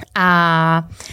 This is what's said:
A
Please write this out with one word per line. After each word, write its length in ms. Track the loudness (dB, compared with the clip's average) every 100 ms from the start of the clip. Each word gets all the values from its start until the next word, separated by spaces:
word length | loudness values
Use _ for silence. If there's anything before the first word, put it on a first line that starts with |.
| -8
A 720 | -2 2 2 2 2 0 0 -4 -16 -20